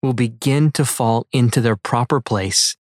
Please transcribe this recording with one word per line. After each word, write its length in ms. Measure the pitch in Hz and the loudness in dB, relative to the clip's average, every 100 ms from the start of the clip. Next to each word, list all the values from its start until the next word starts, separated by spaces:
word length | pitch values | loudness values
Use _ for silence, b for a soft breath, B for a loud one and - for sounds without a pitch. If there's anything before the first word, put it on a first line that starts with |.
will 80 | 135 | -2
begin 580 | 120 120 113 139 139 151 | -2 -2 -2 -2 2 2
to 140 | - | 2
fall 420 | 139 - 117 113 - | -2 0 0 0 -2
into 280 | 131 120 127 | 2 2 2
their 160 | 117 107 | 0 0
proper 440 | - 120 123 143 | -2 -2 0 -2
place 560 | - 107 95 95 - - | 0 -2 0 0 -2 -4